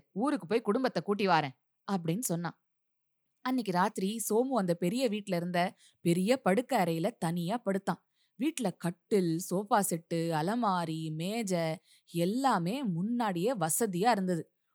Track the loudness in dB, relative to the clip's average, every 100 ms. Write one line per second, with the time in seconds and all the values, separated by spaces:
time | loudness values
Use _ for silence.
0 | -6 -4 0 -2 0 -2 0 0 0 -2
1 | -2 0 4 4 2 -6 _ _ -6 -2
2 | -2 -2 -2 -4 -6 -10 _ _ _ _
3 | _ _ _ _ -4 -2 0 2 2 0
4 | -2 -2 0 2 2 2 0 0 0 0
5 | 0 -2 -2 -2 0 0 0 -4 -20 _
6 | 0 2 2 2 2 2 2 2 2 0
7 | -2 -2 -2 -2 -2 -4 -2 -2 -2 -6
8 | _ _ _ -4 -4 -2 -4 -4 -6 -6
9 | 0 2 2 -2 -2 -4 2 2 2 -4
10 | -4 -4 0 0 0 0 0 0 -2 -4
11 | -4 -4 -4 -4 -2 0 -2 -4 _ _
12 | _ -2 0 2 2 2 0 -2 -2 -2
13 | -2 -2 -2 0 0 0 0 0 0 2
14 | 2 2 2 -2 -4 _ _